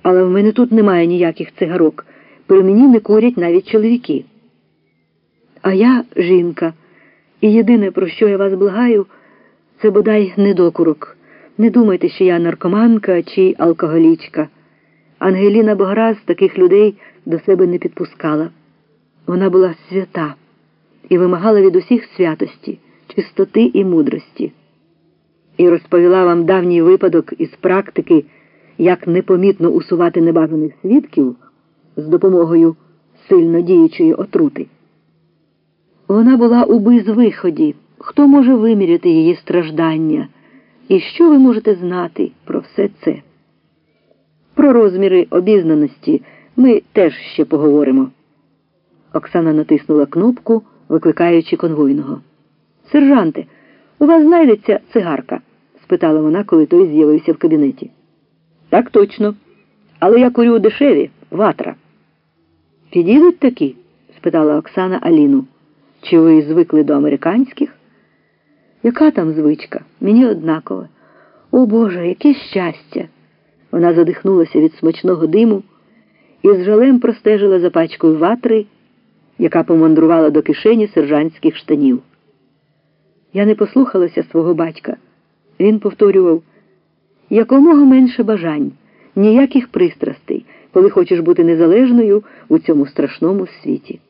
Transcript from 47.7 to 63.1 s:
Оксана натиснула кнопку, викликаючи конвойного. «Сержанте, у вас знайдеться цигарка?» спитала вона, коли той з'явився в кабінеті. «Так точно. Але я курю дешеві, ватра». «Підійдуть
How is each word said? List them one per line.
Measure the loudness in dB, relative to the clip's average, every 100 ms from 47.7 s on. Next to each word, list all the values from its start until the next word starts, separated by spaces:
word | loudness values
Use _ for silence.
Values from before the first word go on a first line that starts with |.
| 2 2 0 -2 _ _ _ _ _ _ _ _ _ _
Оксана | -10 -6 -4 -2
натиснула | -2 -2 -2 0 -2 0
кнопку, | -2 -2 -4 -4 -4 _ _ _
викликаючи | -4 -2 -2 0 0 0 -6
конвойного. | -4 -2 -2 -2 -6 -14 _ _ _ _ _ _ _
«Сержанте, | 0 2 2 0 -6 -16 _ _ _ _ _
у | 2
вас | 4
знайдеться | 4 4 2 2 -2 -4 _
цигарка?» | -4 -4 -8 -8 -14 _ _ _ _
спитала | _ -2 0 0
вона, | 0 -2
коли | 0 0 2
той | 2 2
з'явився | 2 2 2 -2
в | -2
кабінеті. | 0 0 -2 -4 -18 _ _ _ _ _ _ _ _
«Так | -2 0
точно. | 0 0 -2 -6 -6 _ _ _ _ _ _
Але | 0 2
я | 2
курю | 2 0 2
дешеві, | 0 0 0 0 -2 _ _
ватра». | -4 -4 -4 -12 -14 _ _ _ _ _ _ _ _ _ _ _
«Підійдуть | -4 2